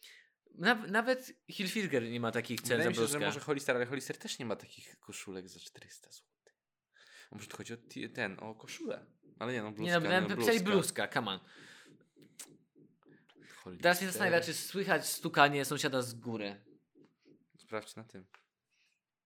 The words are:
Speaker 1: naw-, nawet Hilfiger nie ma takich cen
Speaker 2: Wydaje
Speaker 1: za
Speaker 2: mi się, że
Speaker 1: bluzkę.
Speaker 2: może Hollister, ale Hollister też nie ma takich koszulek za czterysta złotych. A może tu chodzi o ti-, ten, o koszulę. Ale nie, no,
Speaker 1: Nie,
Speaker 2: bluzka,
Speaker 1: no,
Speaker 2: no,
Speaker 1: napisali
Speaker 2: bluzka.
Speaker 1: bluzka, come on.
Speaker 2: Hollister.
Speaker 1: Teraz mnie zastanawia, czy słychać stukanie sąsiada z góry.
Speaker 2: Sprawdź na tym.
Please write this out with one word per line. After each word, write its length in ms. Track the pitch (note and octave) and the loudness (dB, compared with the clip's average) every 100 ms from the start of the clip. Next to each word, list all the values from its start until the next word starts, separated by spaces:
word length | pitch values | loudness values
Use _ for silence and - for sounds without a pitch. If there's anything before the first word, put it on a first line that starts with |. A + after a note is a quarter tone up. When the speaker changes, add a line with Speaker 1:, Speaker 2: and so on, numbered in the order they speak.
| - - - _ _ - | -20 -20 -20 _ _ -2
Speaker 1:
naw-, 320 | F3+ A#3 A3 | 2 2 2
nawet 420 | G#3 A#3 B3+ - - - | 0 2 0 -2 -18 -14
Hilfiger 520 | - F#3+ A3+ F#3+ C3+ A#2 | -6 -2 0 2 2 0
nie 100 | A#2+ | -2
ma 120 | A#2 | -2
takich 280 | A#2 A2+ A2+ | -2 -2 -4
cen 80 | A#2 A#2+ | 0 2
Speaker 2:
Wydaje 40 | A#2+ | 2
Speaker 1:
za 60 | |
Speaker 2:
mi 40 | A2+ | 4
się, 60 | |
że 60 | A2+ | 2
Speaker 1:
bluzkę. 180 | - G2+ | 2 0
Speaker 2:
może 140 | A#2+ | -2
Hollister, 360 | - C#3+ - B2 | -2 -2 2 0
ale 100 | A#2+ | 2
Hollister 320 | C#3 - D#3 | -4 -6 -8
też 200 | - - | -8 -6
nie 80 | A#2+ | -4
ma 100 | G2 | -6
takich 420 | - - - - | -8 -20 -20 -20
koszulek 480 | - G2+ - F#2+ F#2 | -16 -14 -10 -10 -10
za 120 | F2 | -14
czterysta 520 | - - F#2+ - - | -18 -18 -20 -20 -20
złotych. 420 | - _ _ _ _ _ _ _ _ - - - | -20 _ _ _ _ _ _ _ _ -20 -20 -18
A 40 | G#2 | -16
może 120 | G#2 | -14
tu 100 | - | -12
chodzi 160 | G#2 | -12
o 40 | A#2 | -12
ti-, 340 | - - A#2 | -12 -10 -8
ten, 260 | - G#2+ F#2+ | -4 -4 -4
o 140 | G#2+ A2 | -12 -14
koszulę. 520 | - - D#4 - - _ - - | -14 -12 -8 -10 -12 _ -20 -10
Ale 140 | A#2 | -4
nie, 100 | B2 | -4
no, 80 | G#2+ | -4
Speaker 1:
Nie, 60 | G#2 | -4
Speaker 2:
bluzka, 240 | E3+ F3 | 2 2
Speaker 1:
no, 200 | D#3+ F3+ | 4 2
Speaker 2:
no, 80 | F#3+ | 2
Speaker 1:
napisali 320 | G3+ - A3+ | 0 4 4
Speaker 2:
bluzka. 120 | F#3 | 4
Speaker 1:
bluzka, 360 | G3+ D#3+ - G2+ | 2 2 -2 -2
come 220 | C#3 A2 | -2 -2
on. 100 | F#2+ - - - - - - _ _ - - - - _ _ - _ _ - _ - - - | -6 -10 -20 -20 -20 -20 -20 _ _ -20 -20 -20 -20 _ _ -20 _ _ -20 _ -20 -20 -18
Speaker 2:
Hollister. 260 | - F3 | -16 2
Speaker 1:
Teraz 180 | E3+ F3+ | 4 4
mnie 100 | F#3+ | 2
zastanawia, 300 | G#3+ G3 E3+ | 2 4 4
czy 140 | E3 D#3+ | 4 -4
słychać 520 | - F#3+ F#3 D#3+ - | -4 -2 2 2 2
stukanie 580 | - E3 E3 D3 C#3+ C3+ | -2 0 8 8 8 0
sąsiada 380 | D3 D3+ C3 | 0 0 0
z 120 | B2 A#2 | -2 -4
góry. 500 | A#2+ A2+ G2+ G2+ - - _ _ - _ _ - _ _ | -6 -4 -4 -8 -16 -20 _ _ -20 _ _ -20 _ _
Speaker 2:
Sprawdź 380 | - A2 G#2 - | -8 -8 -8 -16
na 80 | A2+ | -18
tym. 220 | G2 F#2 - _ _ _ _ _ _ _ _ | -20 -20 -20 _ _ _ _ _ _ _ _